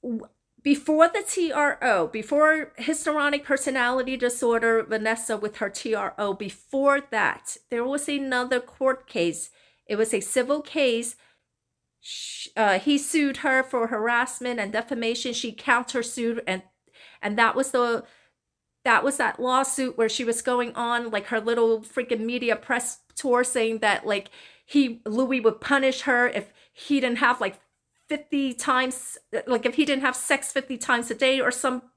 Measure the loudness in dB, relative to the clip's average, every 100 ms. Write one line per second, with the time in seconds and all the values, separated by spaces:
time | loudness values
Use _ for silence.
0 | -6 -8 -8 _ _ _ 0 2 2 6
1 | 6 4 -4 -2 0 2 0 0 2 2
2 | 0 -4 -2 4 4 4 -2 -8 -4 -2
3 | -2 0 0 0 0 -2 0 0 0 0
4 | -2 -2 -2 0 2 2 4 2 0 -2
5 | -2 -2 -4 -4 -6 -6 -6 -6 -4 -2
6 | -4 -4 -4 -4 -8 -12 _ 2 4 2
7 | 0 0 0 -2 -10 -14 _ -4 -2 -2
8 | -2 -4 -2 -2 0 -2 -4 -2 0 0
9 | -4 -2 0 -2 -10 _ _ _ _ -2
10 | 0 0 0 0 2 -2 -2 0 2 2
11 | -2 -10 _ _ _ _ _ _ _ _
12 | -16 -12 -12 -12 -10 0 2 2 2 2
13 | 2 0 0 0 0 2 0 -2 -2 -2
14 | 0 0 0 -4 -6 -4 -2 -4 -4 -4
15 | -2 -2 -4 -6 -6 -8 0 2 2 -6
16 | -4 -2 -2 -2 -4 -6 -8 _ _ _
17 | -20 -8 -4 2 2 4 0 2 0 0
18 | -6 _ _ _ _ _ _ _ 2 4
19 | 2 0 -2 0 0 2 0 -2 -4 0
20 | 0 0 -2 -2 0 0 -2 -4 -2 -2
21 | -2 -6 -4 -4 0 2 4 2 -2 -6
22 | -2 -2 -2 -2 0 -2 0 -2 -2 -10
23 | _ -8 2 2 2 0 0 2 0 0
24 | 0 -4 -4 -20 -20 -20 _ 2 2 0
25 | -6 0 0 4 2 0 0 2 2 0
26 | 2 2 2 0 -8 _ _ -20 0 0
27 | 2 2 2 2 -2 -6 _ _ _ _
28 | _ -6 -2 -2 -2 -4 0 0 0 -4
29 | -8 -12 _ -8 -2 0 0 0 0 2
30 | 0 -2 0 0 0 -4 -4 -8 0 0
31 | 0 0 2 2 0 0 -2 -2 -8